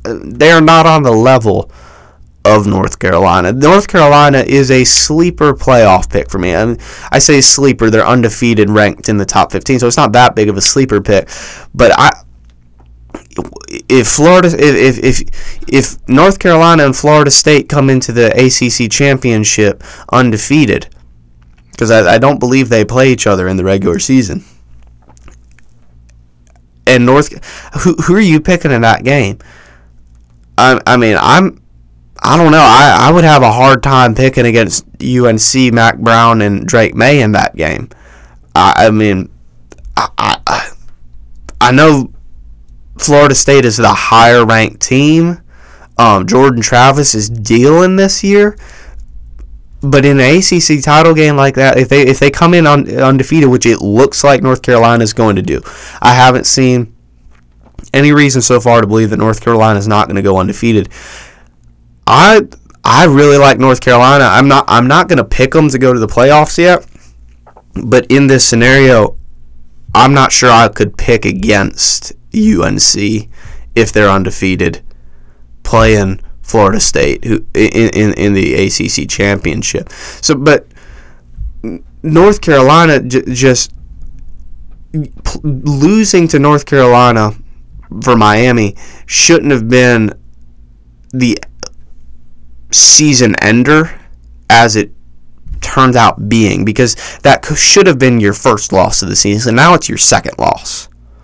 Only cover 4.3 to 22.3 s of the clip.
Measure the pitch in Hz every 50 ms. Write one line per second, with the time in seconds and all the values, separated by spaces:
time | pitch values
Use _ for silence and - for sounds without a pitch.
4.3 | 139 131 110 - - 139 135 127 131 127 127 - - - - - 151 160 170 175
5.3 | 165 - 160 147 139 - - - 131 120 113 98 92 90 87 - - 101 - -
6.3 | - 95 87 87 85 90 110 117 117 107 - - - - - - - - - -
7.3 | 151 139 131 - - - 139 139 131 113 117 113 107 110 - - 123 123 117 110
8.3 | - - 123 117 117 107 104 95 101 107 104 98 - - - - 107 101 98 -
9.3 | - 101 87 - - 95 - - 139 120 123 120 - 160 147 113 104 123 123 123
10.3 | - 107 107 104 98 98 95 - - 139 135 127 107 101 - - 104 95 - -
11.3 | - - - - - - - - - - 123 110 - - 135 147 - - - -
12.3 | - - - - _ _ _ _ _ _ - - - - - - - - - _
13.3 | - - - - - - - - - - - - 123 131 113 117 - - 147 170
14.3 | 180 185 180 170 165 - 143 147 135 85 123 135 127 - - 131 127 - - -
15.3 | - - - - - - - - - 139 135 - - - - - 127 143 170 196
16.3 | 190 - - 185 170 160 165 165 165 160 147 139 127 - - 147 151 151 147 143
17.3 | 135 - - 156 151 143 135 - 151 147 135 135 135 127 127 - 113 120 120 110
18.3 | - - 131 127 - - 127 120 - - 120 107 - - 143 139 135 127 - 123
19.3 | 117 107 107 - - - 107 98 - - - - - - - - - 127 127 120
20.3 | 107 104 - - 139 156 147 104 76 62 - - - - - - - - _ _
21.3 | _ _ _ - _ _ _ _ - - 117 110 113 110 101 85 98 117 127 139